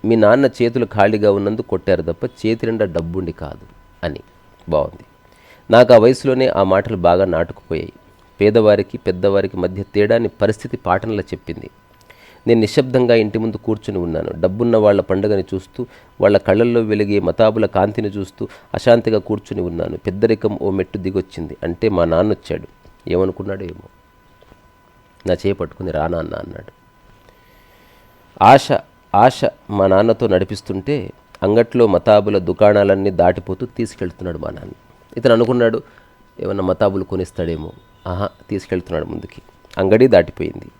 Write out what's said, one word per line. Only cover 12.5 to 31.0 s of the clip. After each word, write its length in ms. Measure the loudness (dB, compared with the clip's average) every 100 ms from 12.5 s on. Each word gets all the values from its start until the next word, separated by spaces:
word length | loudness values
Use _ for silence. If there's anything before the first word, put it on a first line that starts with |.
| 2
నిశ్శబ్దంగా 540 | 2 0 0 0 2
ఇంటి 240 | 2 2 -2
ముందు 180 | -4 -6
కూర్చుని 420 | -6 -6 -4 -6
ఉన్నాను. 320 | -4 -4 -6 -4
డబ్బున్న 360 | -4 0 0 4
వాళ్ళ 240 | 4 2
పండుగని 440 | 0 -2 0 -2 -4
చూస్తూ, 320 | -8 -10 -14 -14 -16 _ 0
వాళ్ళ 160 | 2 2
కళ్ళల్లో 440 | 2 2 2 0
వెలిగే 400 | 0 -2 0 0
మతాబుల 460 | -2 2 2 2 -2
కాంతిని 420 | 0 0 -2 -6
చూస్తూ 400 | -8 -12 -10 -12 -12 _
అశాంతిగా 440 | -2 4 4 4 -2
కూర్చుని 420 | -2 -8 -6 -8
ఉన్నాను. 380 | -6 -6 -8 -6
పెద్దరికం 600 | -8 -2 0 0 -2 -4
ఓ 80 | -4
మెట్టు 280 | -4 -6 -6
దిగొచ్చింది. 580 | -6 -6 -8 -12 -12 -8
అంటే 260 | -8 -4 -2
మా 160 | 0
నాన్న 260 | 0 2 0
వచ్చాడు. 380 | -2 -6 -10 -10 _ -20 _ -6
ఏమనుకున్నాడో 560 | -2 -2 -4 -10 -10
ఏమో. 240 | -12 -16 -20 _ _ _ _ _ _ _ _ _ _ _ _ _ -4
నా 80 |
చేయి 180 | -2 -2
పట్టుకుని, 380 | -4 -8 -8 -8
"రా 160 | -4 -4
నాన్న" 280 | -4 -6
అన్నాడు. 380 | -10 -12 -16 -20 _ _ _ _ _ _ _ _ _ _ _ _ _ _ _ _ 2
ఆశ, 240 | 6 6 4 -4 -4 _ _
ఆశ 260 | 4 4 2 -6 -6 -8
మా 160 | 0 4
నాన్నతో 400 | 4 4 0 0
నడిపిస్తుంటే, 840 | 0 -2 -8 -8 -8 -6 -6